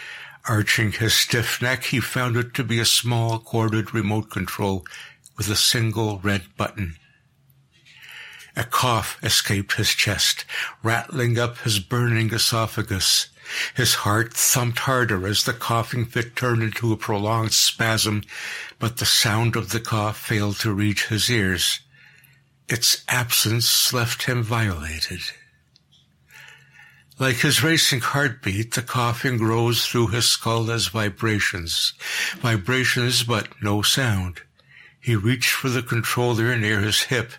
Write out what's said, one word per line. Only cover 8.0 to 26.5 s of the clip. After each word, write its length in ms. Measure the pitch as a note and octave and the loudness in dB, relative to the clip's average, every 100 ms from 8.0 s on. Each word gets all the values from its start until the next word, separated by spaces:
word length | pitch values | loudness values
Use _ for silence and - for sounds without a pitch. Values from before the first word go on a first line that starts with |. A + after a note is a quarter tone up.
| - - - - - - | -20 -18 -18 -20 -10 -8
A 80 | |
cough 560 | - - B2 A2+ - - | -2 2 2 2 0 -4
escaped 500 | A2 - - G2+ G2+ | 0 0 2 0 0
his 160 | - G2+ | -2 0
chest, 560 | - - F#2+ - - - - - - | 0 0 2 0 -2 -6 -6 -6 -4
rattling 560 | A2 A#2 - D3 A#2+ A#2 | -2 -2 -2 0 2 2
up 180 | A#2+ - | 0 -2
his 200 | A#2+ G2+ | -2 -2
burning 520 | - A#2+ A#2+ A2+ A2 | -2 0 2 2 2
esophagus. 1000 | A2+ - A#2 A2 - G2+ F#2+ - - - - - - - - | 0 0 0 0 -2 -4 0 2 2 0 -8 -10 -6 -4 0
His 180 | A#2 | 2
heart 400 | - G#2 G#2+ A#2 | 2 2 2 0
thumped 460 | - - B2+ A#2+ A#2+ | 0 2 2 0 -2
harder 460 | - C3 A2+ G2 F#2+ | 0 2 2 0 0
as 180 | G#2 | 0
the 100 | - | 0
coughing 520 | A#2+ - A#2 A2+ B2 A2+ | -2 -2 0 0 -4 -2
fit 300 | B2 A#2 - | -2 -4 -2
turned 280 | B2+ A#2 | 0 2
into 280 | A2 - A#2 | 0 0 0
a 60 | G#2 | 0
prolonged 560 | - G#2 G#2 A2+ A2 | 0 0 0 0 2
spasm, 680 | - - - A2+ A2 A2 G#2 - - - - - - | 2 2 2 2 2 0 -2 -4 -10 -10 -12 -14 -6
but 200 | A#2 - | -4 -2
the 80 | G#2+ | 2
sound 500 | - A#2 G#2+ A#2 A2+ | 4 4 2 2 0
of 140 | G#2+ | -2
the 100 | A#2 | -4
cough 380 | - A2+ G#2+ - | -2 -2 -2 -4
failed 400 | - A2 G#2 G2 | -2 0 0 0
to 160 | A2 | -2
reach 340 | G2+ G#2 G2 - | 0 0 0 0
his 220 | G#2+ A2 | 0 2
ears. 500 | A#2+ F#2+ F2+ - - - - - - - _ _ _ - | 2 2 2 0 -2 -8 -20 -20 -20 -20 _ _ _ -6
Its 380 | A#2 - - - | 0 0 0 0
absence 840 | B2 A#2 - G#2+ A#2 A#2 - - | -2 0 0 2 2 2 2 2
left 300 | B2 A#2 - | 2 0 0
him 200 | - A#2+ | -2 0
violated. 760 | A2 A#2+ G#2+ E2 D2+ D#2+ - F2 - - - _ _ _ _ _ _ _ _ - - | 0 0 0 -2 -6 -6 -6 -6 -10 -12 -20 _ _ _ _ _ _ _ _ -20 -20